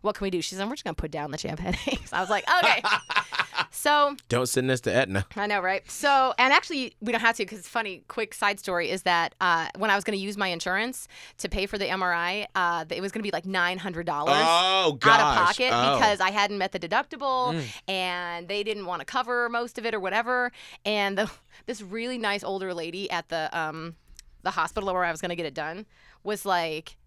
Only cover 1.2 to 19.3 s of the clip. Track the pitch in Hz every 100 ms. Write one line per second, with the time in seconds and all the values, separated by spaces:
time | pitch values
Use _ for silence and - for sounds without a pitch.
1.2 | 147 151 - 156 180 175 - - - -
2.2 | 185 208 - 359 311 220 208 - - -
3.2 | - - - - - - 294 294 285 285
4.2 | _ - 123 131 127 127 - 104 131 95
5.2 | 101 208 208 208 185 190 - - 294 269
6.2 | 262 - 254 311 - 302 254 _ 214 226
7.2 | 226 233 190 214 - 240 214 180 - -
8.2 | 214 - 202 208 - 175 165 185 185 170
9.2 | 165 _ 185 165 160 - 214 202 208 202
10.2 | 196 202 190 170 185 190 233 254 - -
11.2 | - - 196 208 196 208 180 190 180 170
12.2 | 175 202 202 - 175 170 160 170 190 220
13.2 | 202 185 185 190 175 185 185 170 170 147
14.2 | 147 147 160 170 185 190 175 135 220 233
15.2 | 147 135 175 185 254 - 127 143 214 202
16.2 | 185 208 202 202 190 185 165 220 - 285
17.2 | 277 262 247 170 123 - - 190 185 180
18.2 | 175 170 175 202 208 208 180 170 - 247
19.2 | 240